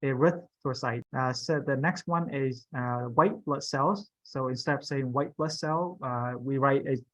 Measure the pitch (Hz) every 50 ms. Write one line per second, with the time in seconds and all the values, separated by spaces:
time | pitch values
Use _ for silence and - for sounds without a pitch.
0 | - 139 135 123 139 170 175 170 - - _ _ _ 143 127 - - 127 117 120
1 | - _ - 127 131 127 - - - - 165 151 127 147 139 131 143 165 185 180
2 | - - 170 170 170 165 - 139 135 135 127 120 - _ - 135 123 123 123 123
3 | 123 123 120 123 156 190 - - - - 143 139 143 - - 139 135 156 208 202
4 | 208 - _ _ _ - - 139 131 127 127 120 - - 147 139 139 - 147 139
5 | 135 127 123 135 143 143 - _ 156 156 156 - - 156 156 160 175 180 175 -
6 | - 131 123 120 120 123 123 123 123 131 139 135 131 139 139 139 135 - 139 127
7 | 120 _